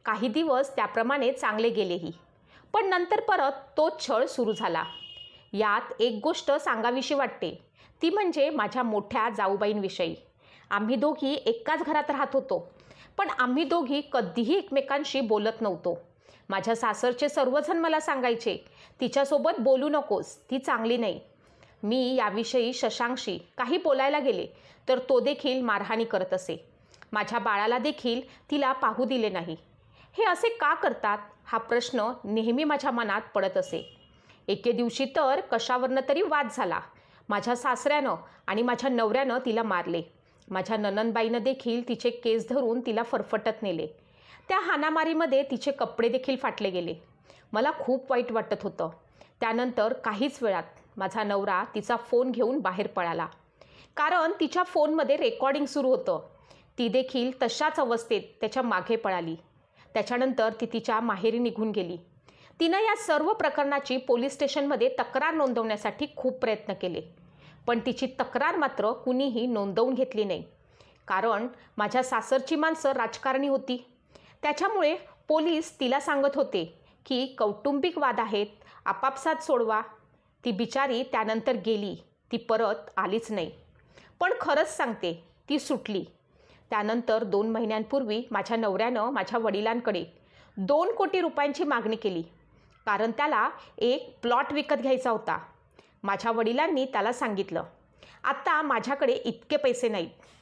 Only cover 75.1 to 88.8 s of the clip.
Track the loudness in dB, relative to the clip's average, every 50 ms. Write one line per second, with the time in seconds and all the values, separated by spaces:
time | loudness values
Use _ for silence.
75.1 | -20 _ _ 0 2 2 4 2 0 0 -2 -6 -6 -4 0 0 0 0 0 0
76.1 | 0 2 2 2 2 2 0 0 0 -4 -4 -4 -10 -20 _ _ _ _ _ -2
77.1 | -2 -2 -2 -2 -2 0 0 0 0 0 -2 0 0 2 0 0 0 0 0 0
78.1 | 2 0 -2 0 0 0 0 -2 -6 -20 -20 -20 -20 -8 -4 -4 -2 0 0 -2
79.1 | -2 0 0 0 0 0 0 0 2 2 2 2 0 0 -2 -4 -14 -20 _ _
80.1 | _ _ _ _ _ _ -4 -4 -2 -2 -2 -2 0 0 0 0 0 -2 -2 0
81.1 | 0 0 0 0 -2 0 0 0 -2 0 0 -2 -2 0 -2 -6 -8 -10 -14 _
82.1 | _ _ _ -8 -8 -6 -2 0 0 2 2 0 0 -2 -6 -6 -4 -2 -2 0
83.1 | -2 -2 -2 -4 -4 -4 -4 -6 -8 -16 -20 _ _ _ _ _ -20 -20 -20 -16
84.1 | _ 0 0 0 0 0 0 2 2 2 2 0 0 -2 -2 -2 -2 -4 -4 -4
85.1 | -4 -6 -12 _ _ _ _ -2 -2 -2 0 -2 -4 -4 -4 -4 -4 -4 -6 -6
86.1 | -16 _ _ _ _ _ _ _ -20 -20 _ -4 -2 0 0 0 0 0 0 2
87.1 | 0 0 2 0 0 0 2 0 0 -2 -2 0 -2 -2 -2 -2 -2 -2 0 0
88.1 | -2 -4 -4 -2 -4 -4 -2 0 -2 0 0 0 0 0